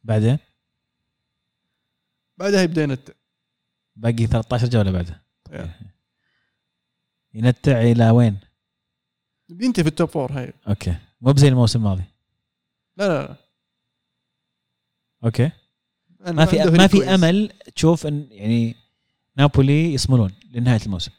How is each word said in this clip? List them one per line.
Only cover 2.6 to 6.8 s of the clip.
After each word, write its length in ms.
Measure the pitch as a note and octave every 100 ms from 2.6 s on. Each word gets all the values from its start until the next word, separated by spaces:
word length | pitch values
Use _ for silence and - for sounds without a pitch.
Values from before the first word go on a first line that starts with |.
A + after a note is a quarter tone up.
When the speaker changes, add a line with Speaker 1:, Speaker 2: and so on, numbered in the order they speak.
Speaker 2:
يبدأ 200 | F3+ E3
ينتع. 300 | D3 C3 - _ _ _ _ _ _ _ _ -
Speaker 1:
باقي 300 | A#2 A#2 A2+
ثلاثة 280 | A#2+ -
عشر 140 | A#2+ B2
جولة 220 | A#2+ G2
بعدها. 300 | F#2 E2+ E2 _ _ -
Speaker 2:
يا. 180 | D2+ D#2+ - G2 _ _ _ _ _ _ _ _ _